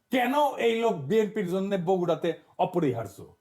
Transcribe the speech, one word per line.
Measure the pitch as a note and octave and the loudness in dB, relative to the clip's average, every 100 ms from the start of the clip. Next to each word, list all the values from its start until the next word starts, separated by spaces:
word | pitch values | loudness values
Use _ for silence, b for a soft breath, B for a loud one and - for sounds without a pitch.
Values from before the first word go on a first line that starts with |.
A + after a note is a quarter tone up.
| - | -4
কেন | B3+ A#3+ D4 C#4 - | 0 2 2 2 2
এই | A#3 A3+ | 0 2
লোক | A#3 | 0
বিএনপির | F3 C#3 A3 G#3 A3 F3 | -2 0 2 2 -2 -2
জন্য | F#3+ G3 G3 | -2 -2 -2
বগুড়াতে | E3+ F#3+ E3+ D#3+ E3+ D#3+ b b | 0 0 2 0 -2 -4 b b
অপরিহার্য? | F3+ F3 D3 A2+ G#2 - - - | -2 2 0 -2 -8 -12 -20 -20